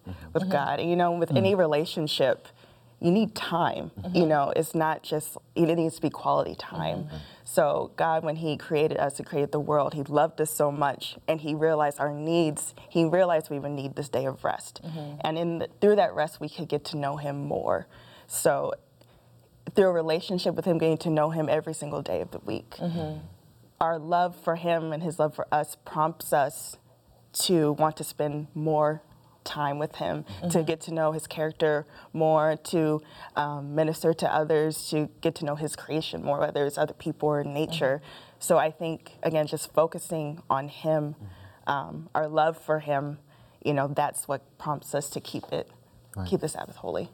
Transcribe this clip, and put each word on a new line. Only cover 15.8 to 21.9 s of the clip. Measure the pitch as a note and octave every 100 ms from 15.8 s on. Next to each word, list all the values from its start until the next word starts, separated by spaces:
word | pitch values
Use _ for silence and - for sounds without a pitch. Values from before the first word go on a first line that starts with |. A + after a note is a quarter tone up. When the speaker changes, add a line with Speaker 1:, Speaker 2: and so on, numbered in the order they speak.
Speaker 2:
through | G3+ G#3
that | F3
rest, | C#3+ D#3 -
we | D3+
could | - D3+
get | D3 -
to | D3+
know | C#3 D3+
him | C#3+ C#3+
more. | C#3+ - - F#2+ - - - - -
So | - E3+ C#3 C#3+ - _ _ - _ _ - _ - -
through | - F#3+
a |
relationship | E3+ D#3+ D#3+ - F3+ F#3
with | E3
him, | F#3 D#3+
getting | D#3+ D#3+
to | F3
know | D3+ D3+
him | D#3+ D#3
every | D#3 D#3+
single | D#3 D3